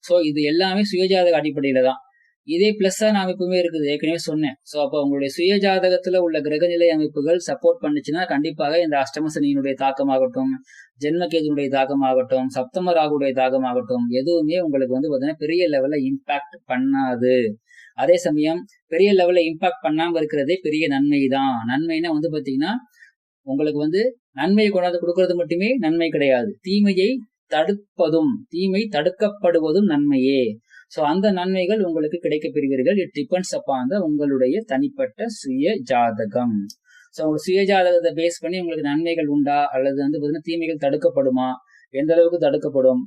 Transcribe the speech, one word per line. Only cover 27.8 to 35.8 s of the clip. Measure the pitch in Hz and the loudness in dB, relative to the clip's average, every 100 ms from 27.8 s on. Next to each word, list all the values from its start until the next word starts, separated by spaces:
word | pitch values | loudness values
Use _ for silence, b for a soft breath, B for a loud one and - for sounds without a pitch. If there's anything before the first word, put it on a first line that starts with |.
| - - 165 160 151 107 - | -6 -2 2 2 2 0 -6
தீமை | 165 190 185 220 | -4 -2 0 -2
தடுக்கப்படுவதும் | - 180 185 214 202 175 170 156 160 208 | 0 -2 0 -4 0 0 2 2 2 2
நன்மையே. | 147 147 135 127 139 120 107 b b b | 2 2 2 2 2 0 -4 b b b
So, | - | -4
அந்த | 147 165 208 | 0 2 0
நன்மைகள் | 185 180 190 180 220 | 0 -2 -2 0 0
உங்களுக்கு | 185 160 151 170 | 0 -2 -4 -2
கிடைக்கப் | 160 151 160 | -2 -2 -2
பெறுவீர்கள். | 147 139 135 127 202 | -4 -2 0 2 0
It | 175 | -2
depends | 147 143 180 185 | -6 -4 -4 -4
upon | 156 - 135 | -8 -4 -4
the | 127 147 | -2 -2
உங்களுடைய | 170 147 143 135 127 165 220 | -2 -2 0 0 0 0 -2
தனிப்பட்ட | 135 143 - 131 - 226 | -2 -2 -4 -8 -6 -8
சுய | 214 139 131 151 220 | -8 -8 -2 -2 -2